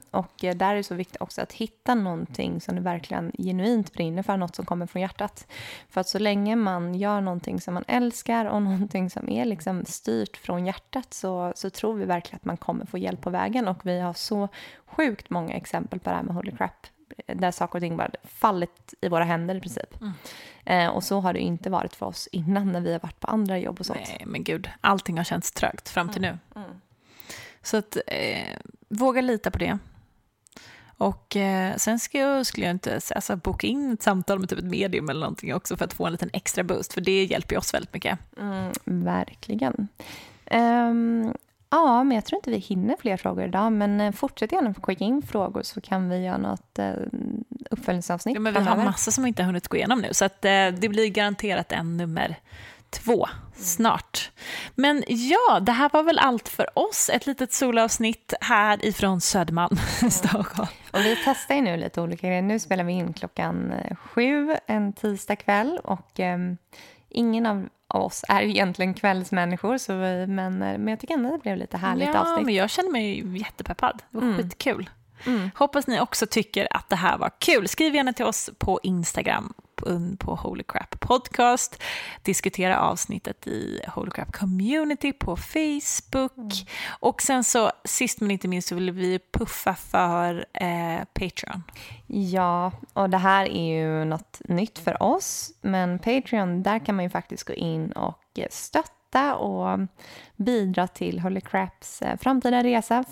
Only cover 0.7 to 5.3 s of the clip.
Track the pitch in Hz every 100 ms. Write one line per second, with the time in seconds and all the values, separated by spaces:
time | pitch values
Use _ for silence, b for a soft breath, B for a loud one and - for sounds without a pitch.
0.7 | 208 202 180 185 - 185 - - - 220
1.7 | - - 240 190 165 175 - 175 170 -
2.7 | 180 180 175 - - 170 - 185 185 208
3.7 | 233 196 - 165 175 196 196 175 - 175
4.7 | 175 175 180 190 - 208